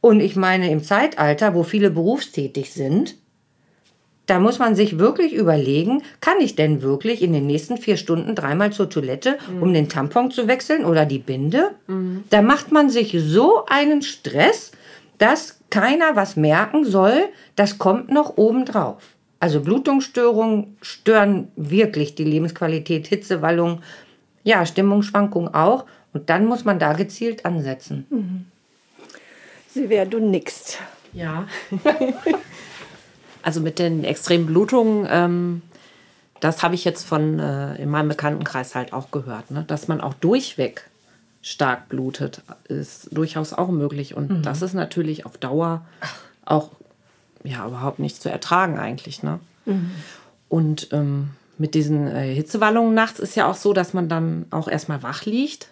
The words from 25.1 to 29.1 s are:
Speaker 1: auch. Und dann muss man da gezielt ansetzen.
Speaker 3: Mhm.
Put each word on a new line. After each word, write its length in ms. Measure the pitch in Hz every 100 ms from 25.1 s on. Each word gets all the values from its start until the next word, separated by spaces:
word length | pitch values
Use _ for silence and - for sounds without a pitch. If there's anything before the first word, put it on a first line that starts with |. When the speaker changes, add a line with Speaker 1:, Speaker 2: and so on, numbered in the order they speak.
| 202 202 185 170
Speaker 1:
auch. 320 | 156 170 254 - - _
Und 160 | 147 -
dann 160 | 175 220
muss 200 | 240 208
man 140 | 180
da 140 | 156
gezielt 520 | 156 202 - 233 220 180
ansetzen. 600 | 170 135 131 - 143 135
Speaker 3:
Mhm. 360 | 262 185 185 180 _ _ _ _ _ -